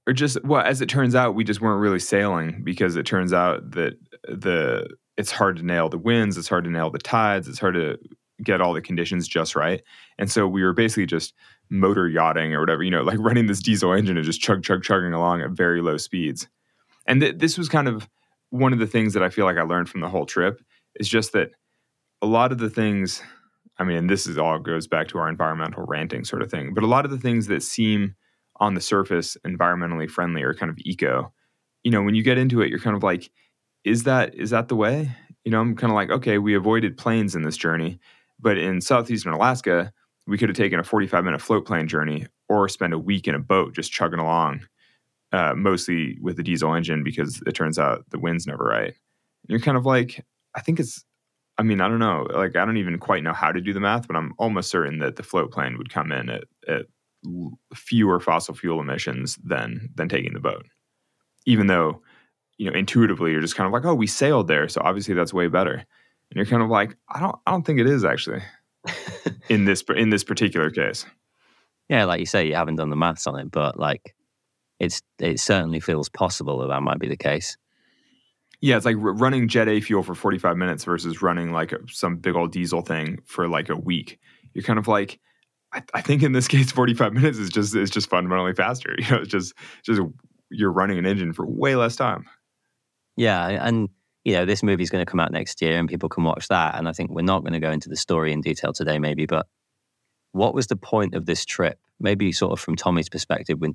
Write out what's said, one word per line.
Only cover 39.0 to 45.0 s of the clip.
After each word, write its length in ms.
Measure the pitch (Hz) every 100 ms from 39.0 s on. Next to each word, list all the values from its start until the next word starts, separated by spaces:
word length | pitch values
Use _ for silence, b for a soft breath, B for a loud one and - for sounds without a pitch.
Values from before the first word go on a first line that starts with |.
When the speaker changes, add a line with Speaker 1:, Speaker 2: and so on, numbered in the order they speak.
| 117 110 87
Speaker 1:
Alaska, 600 | 80 120 127 101 87 90 - _ _ -
we 100 | 101
could 100 | 110
have 80 | 95
taken 220 | 98 87
a 60 |
forty-five 400 | 85 107 95 87
minute 180 | 90 76
float 240 | - 107 -
plane 220 | 87 78
journey 400 | 80 78 76 - _ -
or 200 | 104 98
spent 260 | - 90
a 40 | 80
week 280 | 85 98 -
in 80 |
a 60 | 71
boat 340 | 67 95 69
just 160 | - -
chugging 300 | - 87 85
along, 400 | 80 82 78 71 - _ _ _